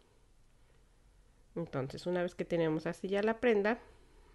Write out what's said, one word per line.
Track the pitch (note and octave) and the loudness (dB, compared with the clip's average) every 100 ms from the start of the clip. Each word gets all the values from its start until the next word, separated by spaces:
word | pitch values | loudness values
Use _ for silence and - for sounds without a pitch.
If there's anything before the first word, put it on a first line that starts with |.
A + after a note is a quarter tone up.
| _ _ _ - - - - - - _ - - - - - D#3+ | _ _ _ -20 -20 -20 -20 -20 -20 _ -20 -20 -20 -20 -12 -8
Entonces, | E3 C#3 C3 D3+ F3+ | -6 -4 -6 -6 -2
una | F3+ | -2
vez | F3 - | -2 -4
que | F3 | -2
tenemos | E3+ D#3+ D#3+ F3 | 2 2 2 -2
así | E3+ F#3+ | -6 -2
ya | G3+ | 0
la | A3 A3+ | 0 2
prenda, | B3 G#3 G3+ A#3+ - - - - - | 4 4 4 0 -6 -20 -20 -20 -20